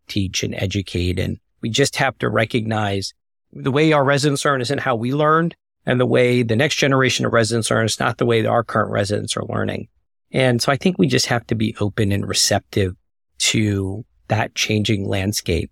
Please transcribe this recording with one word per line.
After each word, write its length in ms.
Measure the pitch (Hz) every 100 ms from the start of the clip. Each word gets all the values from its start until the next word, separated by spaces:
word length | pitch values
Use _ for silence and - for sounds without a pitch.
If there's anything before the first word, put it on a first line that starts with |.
| -
teach 340 | 104 98 -
and 120 | 98 -
educate. 600 | 98 101 90 90 87 90
And 200 | 92 92 _ _
we 100 | 117
just 260 | 110 143 -
have 220 | 139 -
to 100 | 123
recognize 840 | 113 113 127 110 110 104 98 - - _ _ _
the 180 | 143 143
way 220 | 135 160
our 120 | 151
residents 400 | 139 139 147 139
learn 160 | 147 131
isn't 200 | 120 135
how 160 | 135 113
we 160 | 120
learned, 420 | 143 151 160 165 - _ _ -
and 120 | 123
the 80 | 123
way 360 | 127 123 123
the 140 | 113 113
next 180 | 147
generation 500 | - 147 131 127 -
of 80 | 120
residents 380 | 117 113 117 -
learn 160 | 117 113
is 120 | -
not 200 | 127 117
the 80 | 120
way 160 | 117
that 60 | 110
our 140 | 117
current 280 | - 113 101
residents 460 | 110 101 104 104 -
are 80 | 110
learning. 400 | 107 101 98 104 _ _ _ _
And 280 | - 127 120
so 100 | -
I 60 | 139
think 220 | 185 180
we 80 | 160
just 200 | 127 -
have 200 | 120 -
to 80 |
be 200 | 110 110 -
open 320 | 104 - 101
and 160 | 101 101
receptive 640 | 101 - 101 - 110 92 - _ _ _ -
to 640 | - 117 107 101 95 101 - _ -
that 260 | 110 120
changing 540 | - - 107 104 101 101
landscape. 640 | 101 95 - - 82 -